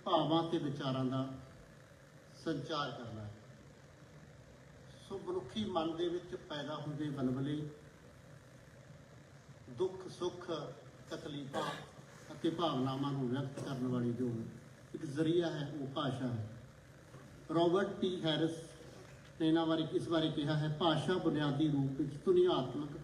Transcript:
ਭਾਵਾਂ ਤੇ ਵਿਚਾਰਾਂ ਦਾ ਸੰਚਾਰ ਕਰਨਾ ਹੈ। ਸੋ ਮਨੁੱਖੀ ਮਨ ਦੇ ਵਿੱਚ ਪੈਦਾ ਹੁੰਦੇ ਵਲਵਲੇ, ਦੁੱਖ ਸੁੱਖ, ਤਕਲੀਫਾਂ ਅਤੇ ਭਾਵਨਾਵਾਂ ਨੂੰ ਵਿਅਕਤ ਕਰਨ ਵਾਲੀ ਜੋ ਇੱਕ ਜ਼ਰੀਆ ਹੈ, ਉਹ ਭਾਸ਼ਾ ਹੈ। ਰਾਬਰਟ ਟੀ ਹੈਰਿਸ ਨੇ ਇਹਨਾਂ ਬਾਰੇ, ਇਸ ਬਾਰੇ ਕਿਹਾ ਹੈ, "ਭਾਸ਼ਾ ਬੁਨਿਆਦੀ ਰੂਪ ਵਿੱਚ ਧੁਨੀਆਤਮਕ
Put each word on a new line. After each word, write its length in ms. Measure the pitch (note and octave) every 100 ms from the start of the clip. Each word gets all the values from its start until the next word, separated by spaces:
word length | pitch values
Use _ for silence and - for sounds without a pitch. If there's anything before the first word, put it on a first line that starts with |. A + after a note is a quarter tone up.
ਭਾਵਾਂ 400 | G3 E3 D3 E3
ਤੇ 140 | E3 E3
ਵਿਚਾਰਾਂ 480 | C#3+ C#3+ C#3+ C3 B2+
ਦਾ 280 | C3 C3 C3+ - - - - - - - - - - E3+
ਸੰਚਾਰ 460 | D3 C#3 D3+ -
ਕਰਨਾ 300 | B2 A2+ G#2+
ਹੈ। 120 | G#2 - - - - - - - - - - - - - - - - - -
ਸੋ 100 | F#3+
ਮਨੁੱਖੀ 460 | E3+ F#3 - A3 G3
ਮਨ 300 | E3+ E3 D#3+
ਦੇ 120 | F3
ਵਿੱਚ 280 | F3 - F#3
ਪੈਦਾ 400 | - - C#3 D3+
ਹੁੰਦੇ 340 | D3 C#3+ D3+
ਵਲਵਲੇ, 600 | C3+ B2+ B2+ C#3 D3+ D3+ - - - - - - - - - - - - - - - - - - - -
ਦੁੱਖ 380 | B2 F#3 F#3+ D#3+
ਸੁੱਖ, 440 | - F3+ - - D#3 D3 - - - -
ਤਕਲੀਫਾਂ 640 | D#3 D#3 C#3+ C3+ D#3 - - - - - - -
ਅਤੇ 180 | - E3
ਭਾਵਨਾਵਾਂ 640 | E3 E3 C3 C3 C3+ C#3+
ਨੂੰ 180 | C#3 B2
ਵਿਅਕਤ 300 | B2+ - -
ਕਰਨ 280 | B2+ B2 B2+
ਵਾਲੀ 260 | B2 A#2+
ਜੋ 220 | A#2 B2 A2+ A2+ - - - -
ਇੱਕ 120 | - D#3+
ਜ਼ਰੀਆ 440 | C#3 D#3+ F3 E3
ਹੈ, 240 | D3+ C#3 D3+
ਉਹ 60 | C3+
ਭਾਸ਼ਾ 400 | D#3+ C#3 B2 B2+
ਹੈ। 220 | A2 G#2+ - - - - - - - - - -
ਰਾਬਰਟ 480 | D#3+ E3+ F#3+ G3 -
ਟੀ 220 | F#3 -
ਹੈਰਿਸ 280 | D#3+ D3+ D#3+ - - - - - - - - -
ਨੇ 60 | D#3+
ਇਹਨਾਂ 180 | E3 D#3+
ਬਾਰੇ, 220 | D#3+ D#3
ਇਸ 160 | F#3 -
ਬਾਰੇ 220 | E3 D#3
ਕਿਹਾ 260 | D#3 C#3+ D3+
ਹੈ, 200 | D3+ -
"ਭਾਸ਼ਾ 340 | E3+ D3+ -
ਬੁਨਿਆਦੀ 540 | F#3 E3 D3 D3+ C3+ D#3
ਰੂਪ 240 | C#3 C3+
ਵਿੱਚ 340 | - C3+ - F#3+
ਧੁਨੀਆਤਮਕ 640 | F3+ F3+ D3 - D3 D3 -